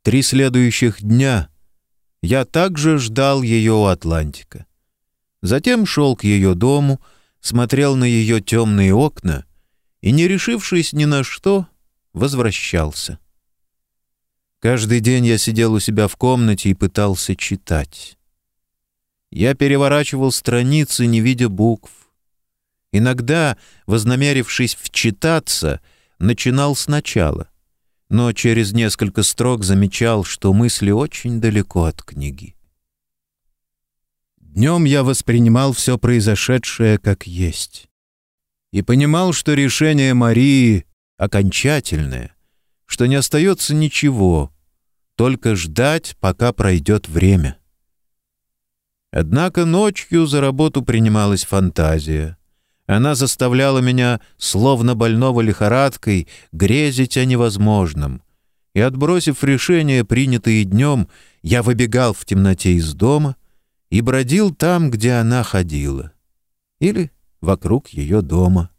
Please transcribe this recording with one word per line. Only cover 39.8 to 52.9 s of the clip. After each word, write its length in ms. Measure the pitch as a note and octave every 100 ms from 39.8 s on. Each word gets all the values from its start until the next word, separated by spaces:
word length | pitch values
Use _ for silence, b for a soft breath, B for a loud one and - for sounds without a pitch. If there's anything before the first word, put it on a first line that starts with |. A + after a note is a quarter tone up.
| D#3 D3 C3+ B2
Марии 680 | A#2 A2+ C3+ C#3 A#2+ G2+ - _ _ _
окончательное, 1160 | G2 G#2 G2 - C3 D3 - D#3 D3 B2 A#2 _ _ _ _ _ _
что 200 | - B2
не 100 | C#3
остается 600 | B2+ D3+ F#3+ F#3 - D3+
ничего, 760 | D#3 - D3 B2 F#2+ D#2+ C#2 _ _ _ _ _ _ -
только 400 | B2 B2+ A#2 G2+
ждать, 600 | E2 D2+ C3 D#3+ - -
пока 320 | F#2+ F2 A#2+
пройдет 560 | - G2 F2+ C#2+ G#2 -
время. 500 | D#2+ F#2 F#2+ C#2 - _ _ _ _ _ _ _ _ _ _ _ _ _ _ _
Однако 540 | - D#2+ A#2 F3 F3 E3+
ночью 600 | F3 G#3 G3+ - E3 D#3+
за 160 | C#3+
работу 400 | C#3 C3+ D#3 C#3
принималась 600 | B2 A2+ A2 G#2+ G2+ G2 -
фантазия. 920 | G2 F#2 - D#2+ D#2+ D2+ D2+ D#2 E2+ _ _ _ _
Она 300 | -